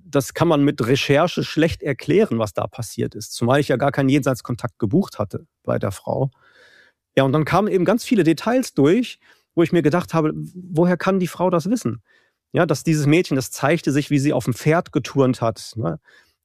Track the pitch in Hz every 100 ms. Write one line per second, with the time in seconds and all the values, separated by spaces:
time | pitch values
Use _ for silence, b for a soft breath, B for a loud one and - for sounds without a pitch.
0 | - 143 - - 170 147 143 - 117 131
1 | - 139 175 - 139 - 160 - 156 -
2 | - 190 214 117 107 - - - 107 -
3 | 120 104 - - 120 143 147 131 139 147
4 | 135 143 135 127 - 113 - - 104 156
5 | - - 104 - - _ - 120 104 95
6 | - - 135 - b b b b b b
7 | _ - 135 156 143 165 208 180 175 226
8 | - 220 156 160 220 254 - - 143 220
9 | 240 - b b b - 165 170 147 175
10 | - 165 156 156 156 180 180 160 175 175
11 | 190 190 175 - 180 175 170 247 117 117
12 | _ _ _ _ _ - 165 147 - 151
13 | 143 160 185 139 - - 139 165 - 139
14 | - 143 143 143 120 117 147 165 - 147
15 | - 139 131 127 117 - - 110 156 160
16 | b b b b